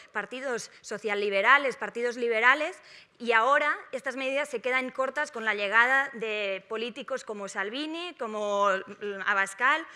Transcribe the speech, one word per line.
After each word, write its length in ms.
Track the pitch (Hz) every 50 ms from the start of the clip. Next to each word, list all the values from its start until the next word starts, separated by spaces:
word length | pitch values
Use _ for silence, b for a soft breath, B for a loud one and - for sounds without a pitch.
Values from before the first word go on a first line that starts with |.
| B B
partidos 600 | - 214 202 - 247 254 262 277 240 220 - - B B
socialliberales, 960 | B - 220 196 - 220 208 202 208 208 196 196 196 233 269 285 285 262 226 -
partidos 400 | 220 202 196 233 240 247 233 254
liberales, 600 | 240 233 226 220 226 247 269 302 302 339 381 - B B B B B B _ -
y 140 | 240 226
ahora 440 | 226 226 220 262 277 294 302 294 320 403 - -
estas 240 | - 254 - 269 240
medidas 340 | 262 269 262 269 277 294 285
se 120 | 262 226
quedan 300 | - 254 254 262 254 254
cortas 400 | - - 262 269 269 294 302 294
con 140 | - 233 220
la 80 | 220 208
llegada 560 | 208 202 196 208 226 233 247 269 269 277 277 269
de 520 | 233 220 220 214 214 208 196 196 185 180 -
políticos 560 | 220 220 226 240 208 285 233 - 269 247 -
como 240 | - 220 208 202 190
Salvini, 680 | - 214 190 208 220 269 302 311 320 330 349 359 311 -
como, 500 | 254 220 214 214 214 208 202 202 202 202
mm, 520 | 190 190 190 - 202 - 214 208 202 190 190
Abascal 600 | 196 208 196 196 190 - - 247 262 294 311 320 - B